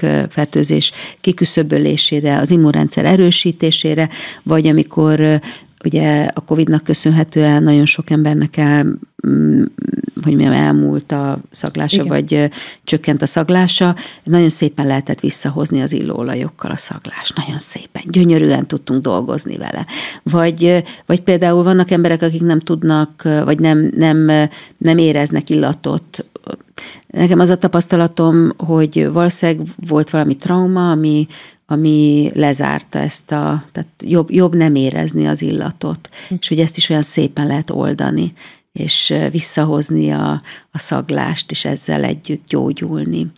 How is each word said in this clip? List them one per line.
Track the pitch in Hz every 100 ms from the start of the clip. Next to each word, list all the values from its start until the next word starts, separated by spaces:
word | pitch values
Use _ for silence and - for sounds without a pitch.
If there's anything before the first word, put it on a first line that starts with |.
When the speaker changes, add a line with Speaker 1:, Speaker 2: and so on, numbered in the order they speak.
Speaker 1:
ö, | 156 147 156
fertőzés | - 147 156 147 151 147 - - -
kiküszöbölésére, | - 180 170 - 151 147 147 151 - 151 147 143
az | 147
immunrendszer | 175 151 156 147 -
erősítésére, | 160 190 175 170 180 165 160 160 160 156 160 - - -
vagy | - 160 156
amikor, | 156 151 - 156 156
ö, | 156 151 - - - _
ugye | 160 156 151 147 147
a | -
covidnak | - 156 156 156
köszönhetően | - 156 156 160 156 160 151 147
nagyon | 156 147 147
sok | - -
embernek | 156 151 151 151 -
el-, | 147 147 147 - - - -
mm, | 143 - 147 - - - - - -
hogy | 151
mondjam, | 147 143
elmúlt | 131 147 147 143 147 143
a | 143 139 139 -
szaglása, | - 147 151 147
Speaker 2:
Igen. | - 151
Speaker 1:
vagy, | 147 147
ö, | 147 147 - - -
csökkent | - 156 - 135
a | 143
szaglása. | 170 156 180 185 - 180 175 - -
Nagyon | - 175 165
szépen | - 147 151 143
lehetett | 135 139 143
visszahozni | 143 - 143 139 156 135
az | 135
illóolajokkal | - - - 123 123 156 - -
a | -
szaglást. | - - - - - -
Nagyon | - 147
szépen. | - - - - -
Gyönyörűen | 175 175 160 151 135 139
tudtunk | 143 - 131
dolgozni | 131 92 123 120 - -
vele. | - - - - - -
Vagy, | - 170 170 165
ö, | 170 175 170 - -
vagy | 175
például | 180 180 175 175
vannak | 175 185 180
emberek, | 175 170 165
akik | 165 165
nem | 170 160
tudnak, | 160 165 165 151 151 -
ö, | 160 151
vagy | 143 151
nem, | 160 151 156 -
nem, | 160 156 156
ö, | 151 151 - - _
nem | 165 165
éreznek | 160 147 147 156 143
illatot. | 151 147 - 139 156 - - - - - - _ - - - _
Nekem | - 175 180
az | 180
a | 180
tapasztalatom, | 185 170 - 175 165 - 165 165 165 -
hogy | 165 160 156 156 147
valószínűleg | 165 175 - 170 160 160 - 170
volt | 151 151
valami | 160 151 135
trauma, | - 180 185 180 175
ami, | 156 156 151 156 - - _ _
ami | 151 156 151 151 147 147
lezárta | - 147 139 143 147 - 147
ezt | 147 - -
a, | 147 151 151 -
tehát | 165 160 _
jobb, | - 170 160
jobb | 185 180
nem | 170 160
érezni | 139 131 - 156 156 151
az | 151
illatot. | 151 147 139 - 151 160 - - -
Speaker 2:
Hm. | 180
Speaker 1:
És | -
hogy | 160
ezt | 160 -
is | -
olyan | 156
szépen | 151 - 143 156 147
lehet | 143 -
oldani, | - - 147 139 156 170 - - - _
és, | - 156 - -
ö, | 151 147
visszahozni | 160 - - 151 147 147 156 151
a, | 147 151 151 - - _
a | 156
szaglást, | - 139 147 143 131 156 -
és | 151
ezzel | 147 139 - 151
együtt | 143 151 - 151 -
gyógyulni. | 143 135 143 165 156 151 165 165